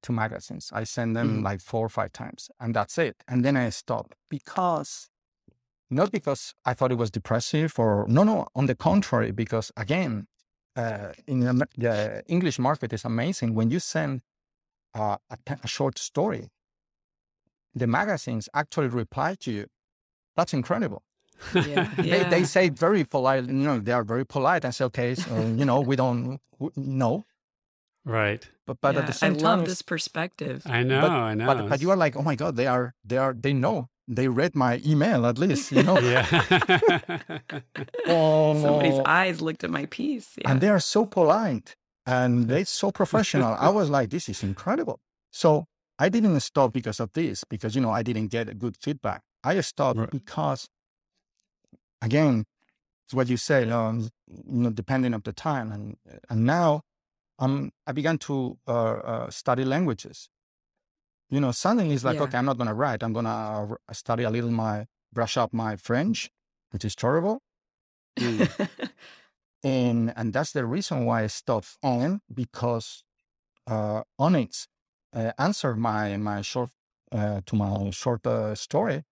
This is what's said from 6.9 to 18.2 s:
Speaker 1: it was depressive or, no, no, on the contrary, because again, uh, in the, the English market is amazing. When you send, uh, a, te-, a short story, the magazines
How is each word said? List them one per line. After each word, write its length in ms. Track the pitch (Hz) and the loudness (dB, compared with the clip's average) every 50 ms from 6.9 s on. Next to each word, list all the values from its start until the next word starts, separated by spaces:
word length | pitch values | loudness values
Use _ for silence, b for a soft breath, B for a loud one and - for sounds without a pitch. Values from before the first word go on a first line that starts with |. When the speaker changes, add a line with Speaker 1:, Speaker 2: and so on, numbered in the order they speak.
Speaker 1:
it 60 | 127 117 | 2 0
was 120 | 117 107 | 0 -2
depressive 680 | - 107 - - 113 120 - - - 151 156 160 - - | -2 -6 -2 0 -2 -2 0 0 0 0 0 0 0 2
or, 280 | 117 110 104 101 104 104 | 2 4 4 2 2 4
no, 140 | 117 151 | 4 6
no, 240 | 202 214 220 123 58 - _ | 6 4 2 0 -2 -4 _
on 120 | 127 139 | 0 0
the 80 | 131 123 | 0 0
contrary, 560 | - - 160 185 208 190 - - 117 110 110 | 0 2 4 4 4 2 2 0 0 2 0
because 400 | 101 110 113 - - 113 110 - _ | -2 -4 -4 -2 -2 -4 -4 -4 _
again, 500 | - 107 104 147 185 185 135 113 104 101 _ _ _ _ _ _ _ _ _ _ | -10 -4 -2 -2 0 0 -2 -4 -6 -8 _ _ _ _ _ _ _ _ _ _
uh, 360 | 127 117 117 107 101 101 90 - - _ | -6 -4 -4 -6 -6 -10 -12 -14 -16 _
in 140 | - 135 127 | -4 0 0
the, 260 | 123 123 127 123 147 - _ | 2 2 2 2 0 -2 _
the 460 | - 117 117 110 104 107 107 107 107 - - | -2 0 0 2 0 -2 -2 -4 -10 -4 0
English 300 | 170 175 185 160 123 - | 0 2 2 0 0 0
market 340 | 123 135 151 - - 113 | 0 0 0 0 -2 -6
is 120 | 113 107 - | -6 -6 -4
amazing. 500 | 123 113 117 123 170 190 - 127 113 110 | -2 -2 -2 -2 -2 -2 -2 -2 0 2
When 160 | 110 113 113 | 2 2 2
you 100 | 135 180 | 2 0
send, 400 | - - - 160 156 143 135 123 _ _ _ _ _ _ _ _ _ _ _ _ _ _ _ | -4 -4 -4 -2 -2 -2 -4 -6 _ _ _ _ _ _ _ _ _ _ _ _ _ _ _
uh, 220 | 110 107 104 101 101 _ _ | -4 -2 -2 -4 -4 _ _
a, 60 | 120 - _ | -18 -16 _
te-, 140 | - 143 - - | -10 -10 -8 -8
a 20 | 113 | -10
short 300 | - - 139 135 120 - | -4 -2 -2 -2 -2 -6
story, 500 | - - _ 143 175 214 170 - 107 - _ _ _ _ _ _ _ _ _ _ _ _ _ _ _ _ _ _ _ _ _ _ _ _ _ | -12 -6 _ -2 -2 -2 -4 -6 -10 -16 _ _ _ _ _ _ _ _ _ _ _ _ _ _ _ _ _ _ _ _ _ _ _ _ _
the 120 | 123 123 | -2 -2
magazines 640 | 117 117 147 202 214 190 147 | 0 0 0 0 -2 -2 -4